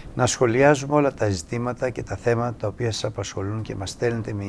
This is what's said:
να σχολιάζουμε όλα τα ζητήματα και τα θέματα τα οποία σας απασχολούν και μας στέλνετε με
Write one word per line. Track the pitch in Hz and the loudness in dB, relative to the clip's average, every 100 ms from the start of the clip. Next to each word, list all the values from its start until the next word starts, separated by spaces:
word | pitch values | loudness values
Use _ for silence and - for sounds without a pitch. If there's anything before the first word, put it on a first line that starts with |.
| - 127 | -10 0
να | 123 | 0
σχολιάζουμε | - 123 117 143 143 139 147 | 4 4 6 6 6 4 2
όλα | 143 | 2
τα | - 107 | 2 0
ζητήματα | 95 - 120 120 120 127 | 0 -4 -4 -4 -2 -4
και | 123 | -4
τα | - 95 | -6 -2
θέματα | 120 117 120 110 | 0 2 0 -2
τα | 107 | -6
οποία | 98 120 | -2 -4
σας | 107 | -2
απασχολούν | 113 107 98 - 98 110 | -4 -4 -6 -4 -4 -4
και | 107 101 | -6 -6
μας | 92 | -8
στέλνετε | - 120 117 110 | -2 0 0 -4
με | 104 | -4